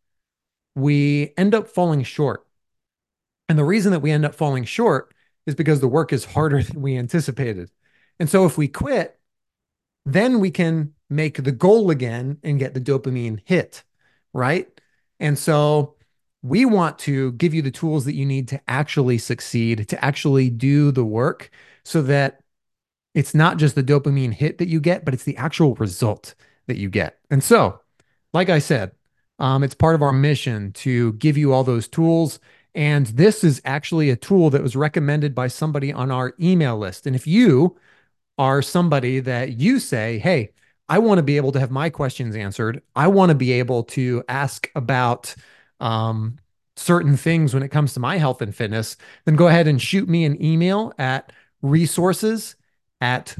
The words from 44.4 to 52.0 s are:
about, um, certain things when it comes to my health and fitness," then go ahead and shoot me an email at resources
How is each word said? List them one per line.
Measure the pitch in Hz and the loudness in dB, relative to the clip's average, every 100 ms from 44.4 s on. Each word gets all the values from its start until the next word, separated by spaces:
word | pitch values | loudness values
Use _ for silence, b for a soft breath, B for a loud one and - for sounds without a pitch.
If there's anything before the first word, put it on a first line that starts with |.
| 139 - - | -4 -6 -10
about, | 165 120 131 120 120 - - b b b - | -6 -2 2 2 -2 -8 -18 b b b -8
um, | 120 113 110 113 110 123 _ _ _ - | -4 -2 -2 -4 -6 -10 _ _ _ -6
certain | - 175 156 139 | 0 2 2 0
things | 165 165 151 | 2 0 0
when | 131 | -2
it | 135 | -2
comes | 151 143 | 0 -2
to | - | -2
my | 123 185 | -2 0
health | 143 123 | 0 -2
and | 110 - | -6 -6
fitness," | 110 110 110 - B B - | -4 -4 -6 -12 B B 0
then | 156 | 4
go | 175 | 6
ahead | 170 156 | 6 4
and | 135 | 0
shoot | - 196 190 | 0 -2 0
me | 170 156 | 0 0
an | 143 | 0
email | 151 160 175 202 220 - | 0 0 0 0 -4 -4
at | 131 131 - b b _ | -4 -4 -8 b b _
resources | 139 156 165 - | 0 2 2 2